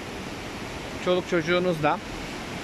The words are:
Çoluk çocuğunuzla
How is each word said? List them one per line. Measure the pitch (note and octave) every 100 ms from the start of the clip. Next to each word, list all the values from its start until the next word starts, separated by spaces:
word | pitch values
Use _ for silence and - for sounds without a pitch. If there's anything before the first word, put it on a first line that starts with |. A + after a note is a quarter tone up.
| - - - - - - - - - -
Çoluk | F3+ F3+ F3
çocuğunuzla | F3 D#3+ F3+ F3+ D#3+ D3+ F#3 - - - - - -